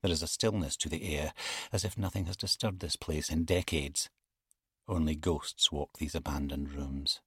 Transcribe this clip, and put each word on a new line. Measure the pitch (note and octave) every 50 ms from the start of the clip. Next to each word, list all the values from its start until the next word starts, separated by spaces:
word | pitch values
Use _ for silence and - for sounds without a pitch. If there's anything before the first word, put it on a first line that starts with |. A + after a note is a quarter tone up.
| -
There | G2
is | E2+ D#2
a | E2 D#2+
stillness | - - - A2+ G#2 G#2 E2 C#2 - -
to | - D2+
the | D#2 D#2+ - F#2+ D2+
air, | D2 D2 D2+ - - - - - - - - -
as | F#2+ -
if | F#2 - -
nothing | G2+ F#2+ - G2 F#2 E2
has | F2+ -
disturbed | - G2 - - - A2 G2 F#2+
this | - E2 -
place | - - - D#2+ D2+ D2+ -
in | D2+ D#2+ E2
decades. | D#2+ F2+ F2+ F2 - - D#2+ C#2+ C#2+ D2 - - - _ _ _ _ _ _ _ _ _ _ _ _ _ _ _ -
Only | F#2+ E2+ D#2+ D#2 D#2
ghosts | D2+ D#2 F2+ E2 D2 - - - - - -
walk | - C#2+ C#2+ - _ -
these | D#2 D2 -
abandoned | D2 C#2+ C#2+ C#2+ C#2+ C#2+ C#2 C#2 C#2 C#2+ C#2 C#2
rooms. | C#2+ C#2+ C#2 C#2 C#2 C#2 C#2 - - _